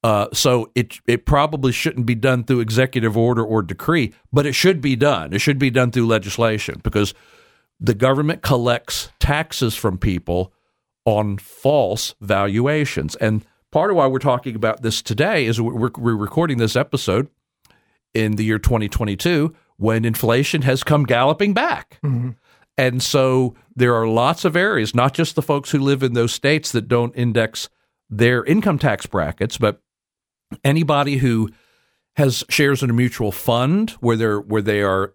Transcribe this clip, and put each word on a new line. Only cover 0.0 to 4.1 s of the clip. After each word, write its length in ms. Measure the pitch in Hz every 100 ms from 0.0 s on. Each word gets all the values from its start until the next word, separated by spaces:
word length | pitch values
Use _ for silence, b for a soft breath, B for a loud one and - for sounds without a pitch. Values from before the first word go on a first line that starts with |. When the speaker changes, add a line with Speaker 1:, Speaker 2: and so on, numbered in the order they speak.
Speaker 1:
Uh, 240 | 117 104 104
so 380 | - 143 123 113 -
it, 240 | 117 - -
it 180 | 120 -
probably 460 | 147 151 151 131
shouldn't 340 | 120 165 127 117
be 80 |
done 300 | 117 135 127
through 160 | 113 127
executive 560 | 113 110 127 131 113 107
order 280 | 117 117
or 180 | 110 110
decree, 520 | 90 92 - 165 113